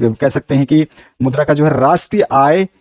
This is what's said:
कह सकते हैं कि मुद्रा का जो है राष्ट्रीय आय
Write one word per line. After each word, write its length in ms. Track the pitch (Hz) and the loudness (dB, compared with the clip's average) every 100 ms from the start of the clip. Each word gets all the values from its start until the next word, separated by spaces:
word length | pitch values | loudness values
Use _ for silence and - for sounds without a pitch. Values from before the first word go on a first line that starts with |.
कह 280 | 117 110 139 | -4 0 -2
सकते 260 | 139 - | -2 -2
हैं 120 | 135 139 | -2 2
कि 200 | 156 156 - - - | 0 0 -8 -18 -6
मुद्रा 220 | 131 127 | -4 -2
का 100 | 147 | -2
जो 100 | 147 | 0
है 160 | 151 127 | 0 2
राष्ट्रीय 420 | 131 175 - 208 - | 2 0 -2 -2 0
आय 320 | 135 139 170 190 _ | 2 2 2 -2 _